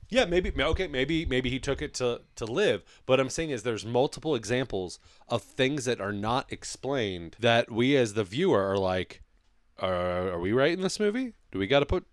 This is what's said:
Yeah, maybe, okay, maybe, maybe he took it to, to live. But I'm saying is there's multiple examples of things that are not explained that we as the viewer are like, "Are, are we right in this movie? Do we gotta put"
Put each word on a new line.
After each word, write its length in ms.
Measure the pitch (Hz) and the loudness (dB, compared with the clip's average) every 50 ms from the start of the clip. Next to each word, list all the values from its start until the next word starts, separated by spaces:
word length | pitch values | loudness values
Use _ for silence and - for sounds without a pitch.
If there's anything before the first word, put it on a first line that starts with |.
| - - | -10 -2
Yeah, 160 | 196 262 254 | 0 0 2
maybe, 280 | 175 170 180 185 208 - 135 | 2 2 0 0 0 -2 -2
okay, 280 | 135 160 160 - 190 160 | 0 0 0 0 -2 -2
maybe, 360 | 143 127 131 139 165 160 160 | -2 -2 0 0 0 -2 0
maybe 240 | - 127 127 127 123 | 0 -2 0 0 -2
he 100 | 127 127 | -4 -4
took 200 | - 139 135 127 | -2 -4 -4 -4
it 140 | 151 139 - | -4 -8 -6
to, 280 | - 127 120 117 - - _ _ | -2 -2 -2 -2 -4 -8 _ _
to 80 | - 120 | -10 -8
live. 380 | 107 120 170 208 170 113 95 - _ - - _ | -6 -2 0 2 2 0 0 -4 _ -20 -14 _
But 140 | - 131 131 | 2 4 4
I'm 80 | 131 127 | 4 0
saying 200 | - - 165 156 | -2 -4 -4 -4
is 120 | 139 113 104 | -4 -4 -2
there's 240 | 123 113 101 98 | -4 -4 -4 -6
multiple 480 | 113 120 123 139 147 - - - 160 151 | -2 0 2 2 2 -2 -4 -4 -2 -2
examples 640 | 117 107 101 123 127 135 - - 95 92 85 - - _ - - _ - - | -2 -2 -2 -2 -2 -2 -2 -4 -6 -6 -6 -10 -14 _ -20 -20 _ -6 -4
of 140 | 123 113 - | -4 -4 -4
things 420 | - - - 131 131 147 151 113 | -6 -2 0 0 2 2 0 -2
that 160 | 123 120 98 | -2 -2 -2
are 120 | 98 101 104 | -2 -4 -4
not 400 | 101 101 110 120 135 123 - 110 | -2 -2 0 -2 -2 -2 -4 -10
explained 840 | - - - - - - 131 143 135 113 101 92 87 85 82 - - | -12 -12 -14 -14 -8 -6 -4 -2 -2 -2 -2 -4 -6 -8 -12 -8 0
that 320 | 117 117 113 117 120 - | 4 6 6 6 4 2
we 260 | 117 107 123 131 143 | 0 2 4 4 6
as 180 | 135 123 107 101 | 4 4 2 2
the 100 | 110 104 | -2 -2
viewer 440 | 87 101 135 190 190 131 101 98 98 | -2 -2 0 2 4 4 4 4 2
are 80 | 98 | 2
like, 460 | 98 95 92 92 92 87 - - - - - _ _ _ _ _ _ _ _ _ - | 2 2 2 0 0 -2 -4 -10 -18 -20 -20 _ _ _ _ _ _ _ _ _ -6
"Are, 520 | - 92 92 87 90 90 90 90 90 95 87 | -4 -2 0 0 0 0 -2 -2 -2 -2 -2
are 80 | 87 | -2
we 100 | 87 95 110 | -2 0 2
right 200 | 127 139 160 170 | 2 2 2 2
in 80 | 190 | 0
this 180 | 185 190 - - | -2 -4 -2 -2
movie? 360 | 214 208 208 254 262 240 - _ _ _ - | -2 -2 -2 -2 -6 -6 -8 _ _ _ -4
Do 80 | 190 | -4
we 80 | 196 196 | 0 2
gotta 180 | 139 143 143 | 4 2 4
put" 180 | - - 185 - _ | 2 -2 -4 -4 _